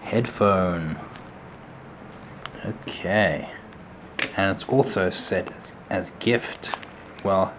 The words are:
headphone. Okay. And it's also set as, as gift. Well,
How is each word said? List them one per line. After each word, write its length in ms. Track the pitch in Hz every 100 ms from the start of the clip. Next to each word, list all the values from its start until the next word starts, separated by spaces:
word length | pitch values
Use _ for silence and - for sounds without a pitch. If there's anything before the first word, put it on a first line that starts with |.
headphone. 920 | - 110 120 - 104 95 92 87 80 78 - - - - - - - - - - - - - - - - -
Okay. 840 | 110 - - 87 104 104 76 - - - - - - - - - -
And 140 | 98 95
it's 80 | -
also 440 | 131 131 - 92
set 420 | - - 95 - -
as, 160 | - - -
as 220 | 98 90 -
gift. 560 | 113 120 - - - - - - - -
Well, 300 | 98 95 95